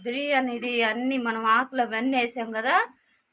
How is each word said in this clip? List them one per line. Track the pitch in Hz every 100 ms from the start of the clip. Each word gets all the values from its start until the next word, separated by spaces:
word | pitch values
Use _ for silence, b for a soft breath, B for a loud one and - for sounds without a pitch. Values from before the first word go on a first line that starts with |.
బిర్యానీ | 208 254 285 277 254 240
ఇది | 240 240 226
అన్నీ | 220 254 269 233
మనం | 226 226 226
ఆకులు | 262 254 233
అవన్నీ | 220 262 262
వేసాం | 240 247 226 220
కదా, | 240 359 453 b b b _